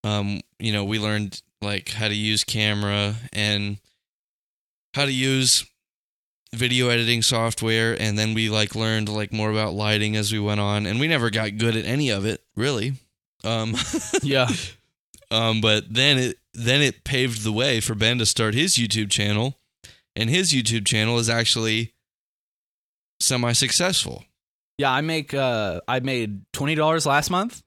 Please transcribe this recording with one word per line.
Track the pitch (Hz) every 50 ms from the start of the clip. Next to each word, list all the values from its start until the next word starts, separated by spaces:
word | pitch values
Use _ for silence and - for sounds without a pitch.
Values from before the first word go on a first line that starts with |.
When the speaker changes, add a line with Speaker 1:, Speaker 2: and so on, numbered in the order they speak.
| -
Speaker 1:
um, | 107 104 104 101 101 101 87 - _ _ _
you | 110 113
know, | 104 104 101
we | 98 107 110
learned, | 104 107 107 104 104 98 - - _ _ _ _
like, | - 104 101 98 - -
how | - 110 113 107
to | 104
use | 104 107 107 107 104 -
camera | - - 113 107 107 104 104 104 101 101 104 104 101 104 110 117 117 -
and | - 104 104 104 101 101 101 101 104 _ _ _ _ _ _ _ _ _ _ _ _ _ _ _ _ _ _ _ _ _ _ -
how | 139 143
to | 139
use | 135 127 131 135 135 131 131 123 - - - - _ _ _ _ _ _ _ _ _ _ _ _ _ _ _ _ -
video | 113 123 123 123 127 127 123
editing | 120 117 117 113 120 117
software, | 110 - 127 113 113 117 110 - 113 113 113 113 113 113 113 -
and | 110 107 104 107
then | 107 107 110
we, | 110 113 107
like, | 107 107 107 104 -
learned, | 107 113 110 110 110 107 104
like, | 104 107 104 101 -
more | 110 107 107
about | 107 107 107 104 85
lighting | 101 104 107 107 107 104 107 107
as | 107 104 101
we | 110 107
went | 104 104 104 104
on, | 104 101 104 104 107
and | 104 104 117
we | 143 160
never | 165 143 117 113
got | 101 113 110 107 101 110
good | 113 117 110
at | 110 107
any | 76 120 143 151 131
of | 107 98 98
it, | 110 104 - _ _ _
really. | - 110 139 139 113 104 131 139 131 _ _ _ _ _ _ _ _ -
Um, | 113 113 113 110 113 110 - - - - 330
<laughs> | - - - 392 -
Speaker 2:
Yeah. | 139 139 135 127 120 220 175 - - - _ _ _ _ _ _ _ - - - _
Speaker 1:
um, | 110 110 113 113 110 110
but | 107 110 107 107 - - 107
then | 120 131 143 143 131
it, | 127 120 - _ _ _ _
then | - 117 117 127 143
it | 147 131 - - _
paved | - 135 131 127 127 117 110 104
the | 110
way | 107 107 123 143 127 113
for | 107 - 113
Ben | 101 110 110 123 123
to | 110
start | - - - 117 110 107
his | 123 160 190 -
YouTube | - 117 110 90 110 107 101
channel, | - - 101 101 104 104 113 135 139 _ _ _ _ _ - - - _ _ _ _
and | - 113 113
his | 143 180 196 170 147
YouTube | 131 117 107 117 117 101
channel | - - 110 107 110 120 117
is | 117 113
actually | 117 117 120 - - 117 110 110 110 110 117 113 _ _ _ _ _ _ _ _ _ _ _ _ _ _ _ _ _ _ _ _ _ _ _ _ _ _
semi-successful. | - - 135 123 120 120 117 120 139 127 - - 175 185 185 - - - - - - _ _ _ _ _ _ _ _ _ _ -
Speaker 2:
Yeah, | 139 135
I | 127 135
make, | 151 160 165 160 147 - -
uh, | 139 135 127 120 110 107 98 85 87 - -
I | 123 131
made | 123 135 131 123 117 107 104 98 - _
twenty | - - 135 143 160
dollars | 151 151 156 160 165 147
last | 151 135 143 147 -
month. | 175 180 202 240 - - _